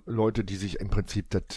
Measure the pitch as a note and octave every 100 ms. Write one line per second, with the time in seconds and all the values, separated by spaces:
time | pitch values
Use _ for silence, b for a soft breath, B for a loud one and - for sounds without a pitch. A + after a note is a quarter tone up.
0 | - A2+ A2 A2 G2 G2 G2+ - G#2 G#2+
1 | - G#2 - G2 -